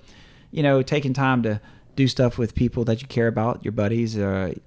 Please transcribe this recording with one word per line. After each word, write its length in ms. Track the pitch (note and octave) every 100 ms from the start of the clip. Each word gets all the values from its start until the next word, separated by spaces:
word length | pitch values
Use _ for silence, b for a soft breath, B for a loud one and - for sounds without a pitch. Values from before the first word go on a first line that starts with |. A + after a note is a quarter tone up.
| B B B B B
you 120 | D#3+
know, 180 | C#3+ C3+
taking 320 | C3 D3+ C3+
time 300 | C3 C3 B2+
to 180 | A2 G#2 B B B -
do 120 | C3
stuff 300 | - B2 -
with 180 | A2 -
people 280 | B2 B2+ A2+
that 160 | A2+
you 60 | -
care 200 | A#2+ A#2
about, 360 | G#2+ A2+ -
your 80 | -
buddies, 460 | A2 G#2 A2+ A2+ A2
uh, 340 | G2 F#2+ F2+ -